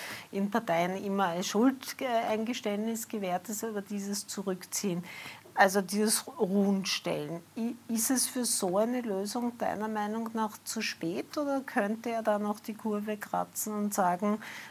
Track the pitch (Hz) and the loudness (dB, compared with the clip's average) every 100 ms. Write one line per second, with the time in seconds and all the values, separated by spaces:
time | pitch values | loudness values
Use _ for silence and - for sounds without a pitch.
0 | - - - 196 202 233 233 170 175 190 | -10 -10 -6 -2 0 0 2 2 2 0
1 | 202 196 190 170 - 208 254 262 - - | -2 2 2 2 0 6 6 4 -2 -6
2 | 262 226 233 214 220 247 214 202 220 226 | 0 2 2 0 0 -2 -2 0 0 -2
3 | - 220 190 180 - 208 226 208 196 202 | -4 -4 -2 -2 -2 -4 -4 -4 -4 -6
4 | 196 202 - - 196 185 - - 202 175 | -4 -4 -4 -4 -2 -4 -4 -4 0 -2
5 | 175 - - - - - 196 196 190 208 | -4 -10 -14 -14 -6 4 6 6 2 2
6 | 214 220 - - 196 202 196 196 180 - | 4 2 0 -2 2 4 4 4 0 -2
7 | 175 160 147 165 - - 226 233 - 226 | -2 -2 -2 -6 -8 -4 -4 -4 -2 0
8 | - 262 - 262 233 - 190 185 226 247 | 2 2 2 0 0 0 2 4 2 2
9 | 233 190 202 247 240 240 208 196 220 214 | -2 -2 -2 -2 -2 -2 -2 -2 -2 -2
10 | 208 220 226 226 220 - - 226 208 - | -2 -2 -2 0 -2 -2 -6 -4 -4 -2
11 | 165 202 - - 285 277 269 - 202 220 | -4 -4 -4 -2 0 0 0 0 0 0
12 | 233 226 220 208 208 208 - 214 226 208 | -2 -2 2 2 0 -2 -6 -6 -2 -2
13 | 208 214 - 180 - - 214 208 208 208 | -2 -6 -2 -2 -2 -4 -4 -2 0 2
14 | 180 180 208 214 - - - | 2 4 2 0 -2 -12 -12